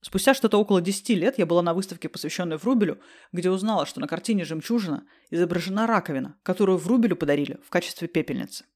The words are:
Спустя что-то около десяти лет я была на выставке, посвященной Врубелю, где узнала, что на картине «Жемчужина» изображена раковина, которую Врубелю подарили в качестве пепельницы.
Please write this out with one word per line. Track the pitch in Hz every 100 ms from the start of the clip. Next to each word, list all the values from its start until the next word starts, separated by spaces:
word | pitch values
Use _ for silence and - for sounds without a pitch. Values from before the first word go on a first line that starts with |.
Спустя | - 190 -
что-то | 262 220 208
около | 208 190
десяти | 175 196 - 208
лет | 185 -
я | 165
была | 170
на | 170
выставке, | 170 190 170 151
посвященной | - 147 - 175 156
Врубелю, | 196 254 190 - - - _
где | 175 180
узнала, | 185 208 202 151
что | -
на | 147
картине | 214 - 208
«Жемчужина» | 156 160 - 240 190 143 - _ _
изображена | 170 175 175 170 196 226
раковина, | 220 - 139 135 -
которую | - 180 196 185
Врубелю | 165 247 226 175
подарили | 147 143 143 - -
в |
качестве | 175 175 - 170
пепельницы. | 170 156 147 - - -